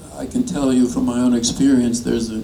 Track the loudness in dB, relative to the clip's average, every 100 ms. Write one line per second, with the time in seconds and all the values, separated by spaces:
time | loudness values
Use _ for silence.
0 | -16 -12 -6 -4 -4 -2 0 2 2 0
1 | -2 0 2 2 0 2 4 4 2 -2
2 | -2 -2 -2 -6